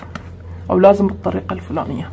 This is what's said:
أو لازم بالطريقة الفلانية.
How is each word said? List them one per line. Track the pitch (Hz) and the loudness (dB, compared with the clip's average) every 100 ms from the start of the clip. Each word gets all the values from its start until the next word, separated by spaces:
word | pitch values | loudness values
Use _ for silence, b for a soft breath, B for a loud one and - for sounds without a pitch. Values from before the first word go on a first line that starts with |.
| B B B B B B - | B B B B B B 0
أو | 180 | 6
لازم | 196 196 196 | 8 8 2
بالطريقة | - - 190 - | 0 -4 -4 -4
الفلانية. | 185 - 156 - 131 170 | -8 -6 -6 -4 -6 -8